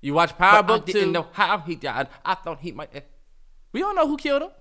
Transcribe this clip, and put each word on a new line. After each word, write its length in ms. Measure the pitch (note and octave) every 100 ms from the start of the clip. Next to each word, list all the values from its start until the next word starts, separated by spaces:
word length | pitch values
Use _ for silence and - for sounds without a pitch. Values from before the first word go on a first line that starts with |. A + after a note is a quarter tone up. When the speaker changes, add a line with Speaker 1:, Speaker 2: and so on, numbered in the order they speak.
Speaker 1:
You 140 | C#3
watch 220 | D3 E3+ -
Power 240 | F3+ G#3
Speaker 2:
But 40 | G3+
Speaker 1:
Book 140 | A3 E3+
Speaker 2:
I 20 |
didn't 100 | G3+ F3+
Speaker 1:
two. 40 |
Speaker 2:
know 140 | E3+ D#3+
how 260 | - F#3+ G3+
he 160 | D#3
died. 320 | E3 C#3 A2 C3+ -
I 100 | -
thought 260 | F#3 - D3+
he 100 | E3
might 220 | B2 D3+
have 80 | C#3+ - - - - - - -
Speaker 1:
We 80 | A3
don't 160 | G4 F#4+
know 100 | D#4
who 100 | D4
killed 260 | D4+ C#4
him. 80 | E4 -